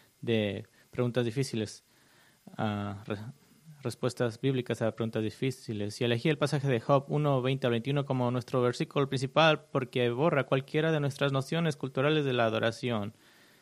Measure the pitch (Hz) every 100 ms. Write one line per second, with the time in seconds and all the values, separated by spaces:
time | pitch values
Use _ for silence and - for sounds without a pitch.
0 | _ _ 120 113 104 98 110 _ _ -
1 | 123 123 117 120 135 113 104 - _ _
2 | _ _ _ _ - - 110 104 101 101
3 | 107 104 113 - _ _ - - 123 -
4 | 127 - 123 110 135 131 123 117 113 -
5 | 113 110 107 - 135 - - 107 104 -
6 | 120 117 160 147 147 147 139 117 - 139
7 | 139 147 147 135 127 135 127 117 139 143
8 | 139 131 123 127 - 131 123 - 160 143
9 | 139 135 135 151 160 151 - 139 123 127
10 | 120 120 165 147 123 139 139 156 160 156
11 | 143 139 139 135 135 160 165 143 131 135
12 | 143 156 139 123 113 110 113 113 123 110
13 | 101 - - - - _